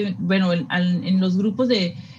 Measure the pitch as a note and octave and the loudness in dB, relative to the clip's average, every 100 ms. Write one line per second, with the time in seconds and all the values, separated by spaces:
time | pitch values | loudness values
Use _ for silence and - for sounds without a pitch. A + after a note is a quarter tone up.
0 | G#3 - F3 F#3+ F#3 F3 - F3+ F3+ F3 | -2 -2 0 2 2 0 -2 -2 0 0
1 | - F#3+ F#3 F#3 G#3 F#3+ B3+ A3+ F3 - | 2 2 2 2 0 0 0 2 0 -6
2 | - | -16